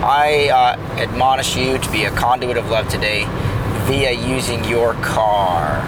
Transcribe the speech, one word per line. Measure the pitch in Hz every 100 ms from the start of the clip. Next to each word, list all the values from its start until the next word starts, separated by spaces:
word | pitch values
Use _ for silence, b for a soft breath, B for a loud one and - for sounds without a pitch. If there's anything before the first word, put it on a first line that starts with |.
I, | - 143 151 151 143
uh, | 127 123 - - -
admonish | 117 117 127 135 131 127
you | 131 131
to | -
be | 107 101
a |
conduit | 98 120 127 127 117
of | 107
love | 110 101
today | - 107 107 104 - B B - - -
via | 139 135
using | 120 117 131 123 117 110
your | 117 117 110
car. | 113 - 110 104 95 87 78 73